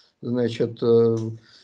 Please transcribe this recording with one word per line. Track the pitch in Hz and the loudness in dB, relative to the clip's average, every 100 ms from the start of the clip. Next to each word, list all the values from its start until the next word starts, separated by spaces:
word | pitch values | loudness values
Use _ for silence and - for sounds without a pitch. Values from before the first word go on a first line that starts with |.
| _ _ | _ _
значит, | 120 123 117 113 117 113 | -6 -2 -2 -2 -6 -2
э, | 120 117 113 113 113 113 _ _ | 2 4 4 0 -4 -10 _ _